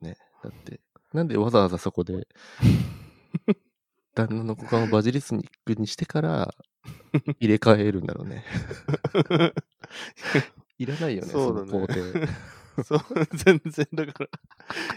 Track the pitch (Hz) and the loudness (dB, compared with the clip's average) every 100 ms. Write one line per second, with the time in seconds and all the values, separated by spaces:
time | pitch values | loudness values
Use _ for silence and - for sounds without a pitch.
0 | 82 - _ _ - - - - _ _ | -12 -16 _ _ -18 -16 -18 -20 _ _
1 | _ 151 170 107 110 117 92 87 98 - | _ -4 0 2 4 6 4 2 -4 -4
2 | 87 92 - _ - - - - - - | -4 -6 -10 _ -20 2 4 4 2 -6
3 | - _ _ - - - _ _ _ _ | -18 _ _ -6 -2 -2 _ _ _ _
4 | _ - 110 110 113 110 - 120 110 110 | _ -2 -2 -2 -4 -8 0 0 4 4
5 | 110 139 - 110 - _ - 107 107 - | 4 0 -2 -4 -6 _ -4 -2 -2 -4
6 | - 156 160 76 - - _ _ - - | -4 -2 0 0 -2 -6 _ _ -20 -20
7 | - 147 - 127 113 107 113 107 104 98 | -2 -2 -2 0 2 4 6 6 4 0
8 | - - 95 - - - - - - 143 | -4 -8 -10 -12 -8 -8 -8 -10 -6 -4
9 | - 196 - 160 170 - - _ - - | 0 0 2 4 2 0 -10 _ -20 -16
10 | - - - 139 - - _ _ 127 151 | -16 -12 -2 0 -2 -10 _ _ -8 -4
11 | 160 98 - 143 127 107 98 135 190 - | -4 -4 -4 -2 0 -2 -4 -4 -2 -4
12 | 92 165 156 - - - - - 120 151 | -4 -4 -4 -6 -12 -20 -10 -8 0 0
13 | - 240 156 165 - 160 165 151 147 160 | 0 -2 -2 4 4 4 2 -4 -4 -4
14 | 147 - 143 - - - - - - | -8 -8 -10 -12 -20 -20 -14 -10 -10